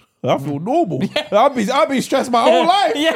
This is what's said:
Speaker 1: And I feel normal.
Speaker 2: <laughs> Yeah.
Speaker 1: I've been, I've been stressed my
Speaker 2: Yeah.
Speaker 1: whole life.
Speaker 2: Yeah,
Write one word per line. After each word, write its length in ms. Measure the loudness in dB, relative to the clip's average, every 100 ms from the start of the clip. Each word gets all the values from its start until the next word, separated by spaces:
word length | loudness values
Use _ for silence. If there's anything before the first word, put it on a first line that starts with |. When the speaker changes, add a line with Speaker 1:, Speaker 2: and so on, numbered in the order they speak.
| _ _
Speaker 1:
And 80 | -2
I 60 | -2
feel 200 | -2 -6
normal. 440 | -2 -2 -2 -2
Speaker 2:
<laughs> 120 | -4
Yeah. 140 | -4 -2
Speaker 1:
I've 220 | 2 2
been, 160 | 0 -2
I've 180 | 0 0
been 100 | 0
stressed 300 | -2 -2 0
my 160 | 2 4
Speaker 2:
Yeah. 60 |
Speaker 1:
whole 140 | 2 4
life. 260 | 2 2 0
Speaker 2:
Yeah, 180 | -2